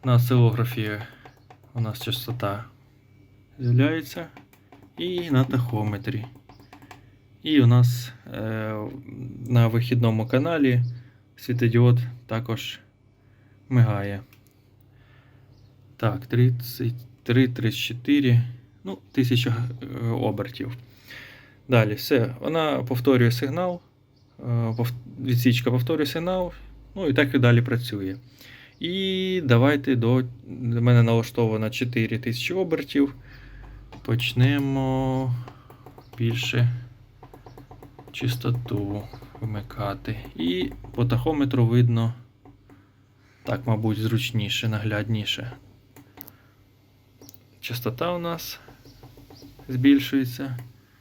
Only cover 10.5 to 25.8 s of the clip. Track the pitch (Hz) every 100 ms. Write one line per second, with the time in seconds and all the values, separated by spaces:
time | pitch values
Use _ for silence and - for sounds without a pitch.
10.5 | 165 139 123 - - - _ _ _ -
11.5 | 120 120 117 123 120 - - - 113 117
12.5 | 110 - - _ _ _ _ _ _ _
13.5 | _ _ 127 113 101 101 101 - - _
14.5 | _ _ _ _ _ _ - _ _ _
15.5 | - - _ _ _ 117 - - 120 123
16.5 | 123 - - 120 - - - - 123 127
17.5 | 123 113 - - 120 - 147 135 117 -
18.5 | - - _ 190 196 _ - 127 120 -
19.5 | 117 120 - - 120 117 117 107 104 101
20.5 | - 117 120 - - - - - - -
21.5 | _ - 123 104 104 - 139 117 - -
22.5 | 165 156 135 123 123 - 127 117 120 139
23.5 | 156 180 175 _ _ _ _ _ _ 123
24.5 | 117 113 113 120 - - - 127 123 127
25.5 | 120 - 123